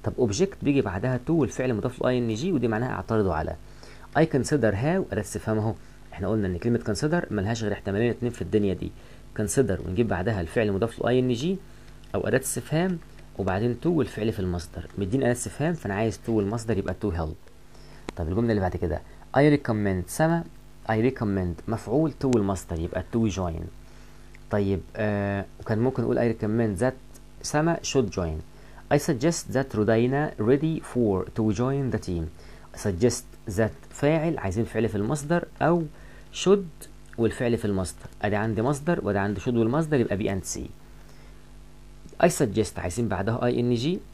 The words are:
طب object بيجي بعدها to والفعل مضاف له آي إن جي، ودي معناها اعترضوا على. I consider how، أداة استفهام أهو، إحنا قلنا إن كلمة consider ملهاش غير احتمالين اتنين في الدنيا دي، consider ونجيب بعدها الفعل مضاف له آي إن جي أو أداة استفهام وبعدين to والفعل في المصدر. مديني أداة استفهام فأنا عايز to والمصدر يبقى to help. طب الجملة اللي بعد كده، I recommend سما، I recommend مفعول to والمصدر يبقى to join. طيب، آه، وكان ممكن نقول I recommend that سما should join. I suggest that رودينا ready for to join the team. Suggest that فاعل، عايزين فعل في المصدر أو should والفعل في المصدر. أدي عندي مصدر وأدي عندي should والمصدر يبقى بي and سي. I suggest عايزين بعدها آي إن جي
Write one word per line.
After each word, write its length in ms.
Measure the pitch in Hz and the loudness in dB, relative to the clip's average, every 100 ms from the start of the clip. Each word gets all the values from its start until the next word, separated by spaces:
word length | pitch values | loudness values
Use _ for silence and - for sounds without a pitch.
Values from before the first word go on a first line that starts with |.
طب 280 | 110 98 120 | -4 0 0
object 240 | 101 190 - | 2 0 0
بيجي 200 | - 139 | 2 2
بعدها 380 | 107 90 127 127 - | 2 0 0 -2 2
to 20 | |
والفعل 440 | 165 123 - 127 | 2 2 0 0
مضاف 280 | 107 127 - | 0 -2 0
له 80 | 127 | 2
آي 80 | 127 | 2
إن 160 | 117 | 2
جي، 180 | 110 175 | 0 0
ودي 160 | 151 117 | 2 2
معناها 240 | 110 127 | 0 -2
اعترضوا 420 | 95 95 113 95 | -4 0 2 4
على. 220 | 80 80 82 - - - - - - | 2 -2 -6 -12 -18 -18 -18 -2 2
I 20 | |
consider 520 | 165 139 113 151 110 | 4 4 2 4 4
how، 380 | 98 139 190 - | 4 2 2 0
أداة 100 | 101 | -4
استفهام 360 | 104 107 - 110 | -4 -4 0 0
أهو، 160 | 110 - - - - | 0 -2 -10 -20 -16
إحنا 140 | - 95 | -4 0
قلنا 200 | 110 95 | 2 2
إن 100 | 87 | 0
كلمة 220 | 123 117 | 2 0
consider 520 | 113 101 151 175 - | 0 0 0 0 0
ملهاش 320 | 104 95 117 | -2 0 0
غير 100 | 104 | -2
احتمالين 360 | 98 - 101 120 | -2 -2 2 2
اتنين 220 | 107 120 | 2 -2
في 100 | 117 | -4
الدنيا 320 | 87 104 101 | 2 4 4
دي، 180 | 87 85 - - - - - | 0 -4 -8 -18 -18 -10 -4
consider 460 | 104 - 117 90 90 | 0 2 2 0 0
ونجيب 200 | 92 113 | 0 2
بعدها 340 | 90 95 104 | 2 0 0
الفعل 300 | 80 123 107 | 0 0 2
مضاف 280 | 95 113 - | 2 -2 0
له 100 | - | 2
آي 100 | 127 | 2
إن 140 | 127 | 2
جي 240 | 117 160 190 - - - - - 98 | 0 -2 -4 -8 -18 -18 -18 -6 -2
أو 120 | 101 | 0
أداة 120 | 127 | 0
استفهام 580 | - - - 156 185 170 - - - - | 0 -6 -2 0 0 -2 -8 -18 -16 -4
وبعدين 380 | 95 92 120 120 | -2 0 0 0
to 20 | 160 | 2
والفعل 460 | 170 123 - 113 | 2 0 0 -2
في 80 | 101 | 0
المصدر. 480 | 92 87 - - 85 - | -2 -2 -6 -12 -10 -4
مديني 260 | 98 131 | 0 2
أداة 80 | - | 2
استفهام 400 | 123 - - 151 | 0 -4 -2 -2
فأنا 200 | 170 104 | -2 -2
عايز 260 | 98 113 - - | 0 0 -2 0
to 20 | |
والمصدر 480 | 113 101 117 110 98 | 2 2 -2 0 0
يبقى 180 | 92 95 104 | 0 -2 -2
to 20 | |
help. 440 | 85 80 78 - - - - - - - - | -2 -4 -6 -16 -20 -20 -20 -18 -14 -12 -6
طب 120 | 82 | -2
الجملة 220 | 92 117 | 2 2
اللي 120 | 107 | 2
بعد 160 | 90 90 | 2 0
كده، 240 | 92 80 - - - 131 | -2 -2 -6 -18 0 6
I 200 | 147 143 | 8 6
recommend 500 | 135 110 101 95 90 | 2 0 2 0 -2
سما، 360 | - 160 170 165 - - - - | 0 2 2 -2 -14 -20 -12 -2
I 20 | |
recommend 680 | 110 123 131 107 98 90 82 - | 2 2 2 0 2 0 -4 -4
مفعول 440 | 110 - 135 160 | -6 0 2 2
to 140 | - 135 | 0 2
والمصدر 540 | 117 98 90 - 82 | 4 2 -2 -4 -4
يبقى 240 | 87 92 - 117 | -2 -4 -2 0
to 160 | 110 92 | 2 0
join. 280 | 90 82 82 - - - - - - - - | -2 -4 -8 -12 -18 -20 -20 -20 -20 -20 -2
طيب، 280 | 104 139 92 - - | 0 2 0 -2 -4
آه، 500 | 107 101 101 98 95 - | 0 0 0 -2 -4 -10
وكان 200 | - 110 | -2 2
ممكن 240 | 123 131 | 2 2
نقول 160 | 117 120 | 0 2
I 160 | 120 113 | 2 2
recommend 480 | 107 113 113 92 | 0 2 2 2
that 100 | 127 131 - - - - | 0 -2 -16 -18 -18 -12
سما 360 | - 151 160 170 - | -2 0 2 0 0
should 120 | 135 107 | 0 2
join. 360 | - 82 78 - - - - - | 0 -2 -4 -8 -18 -18 -18 0
I 40 | 147 | 2
suggest 560 | 160 135 151 165 - | 2 2 2 0 -2
that 220 | 127 135 107 | -2 0 2
رودينا 560 | 107 113 120 139 151 - | 4 4 4 2 -2 0
ready 400 | 107 139 156 156 | 4 4 4 -2
for 460 | - 127 113 95 - | -2 2 2 2 0
to 300 | - 110 101 | 0 2 2
join 400 | 123 139 131 110 | 0 0 0 -2
the 40 | - | -2
team. 160 | 87 82 - - - - - | -4 -4 -8 -18 -18 -16 -4
Suggest 400 | 107 90 117 - - - - 95 | -2 4 2 2 -10 -14 -4 0
that 140 | 110 - - | 0 -2 -18
فاعل، 480 | - 143 160 165 156 | 0 2 4 2 -2
عايزين 280 | 95 92 113 | -2 -2 0
فعل 240 | 110 113 | 0 0
في 60 | 104 | 0
المصدر 500 | 107 147 143 175 - - | -2 -2 0 -2 -2 0
أو 220 | 143 170 156 - - - - - | 2 4 0 -8 -18 -18 -14 -2
should 440 | 180 202 175 - - - - - | 4 4 2 -12 -16 -18 -14 0
والفعل 400 | 113 - 120 117 | 0 2 0 2
في 80 | 107 | 2
المصدر. 400 | 95 92 - - - | 0 0 -6 -16 -4
أدي 140 | 104 104 | 0 0
عندي 260 | 110 107 | 2 2
مصدر 380 | 120 143 151 170 | 2 2 0 0
وأدي 160 | - 101 | 2 0
عندي 220 | 98 98 | 0 0
should 60 | 135 | 2
والمصدر 520 | 117 110 143 156 147 | 4 4 2 2 2
يبقى 180 | 110 95 | 2 2
بي 220 | 101 98 | 0 -2
and 40 | |
سي. 260 | - - - - - - - - - - - - - - - - - - | -4 -8 -8 -12 -18 -20 -18 -18 -18 -18 -18 -18 -18 -18 -18 -18 -18 4
I 40 | 165 | 4
suggest 520 | - 131 98 101 - | 6 2 2 0 -2
عايزين 280 | 90 104 117 | -4 -2 0
بعدها 380 | 95 101 117 123 | 0 0 2 2
آي 140 | 123 | 2
إن 140 | 120 | 2
جي 260 | 120 139 190 - | 2 2 -2 -6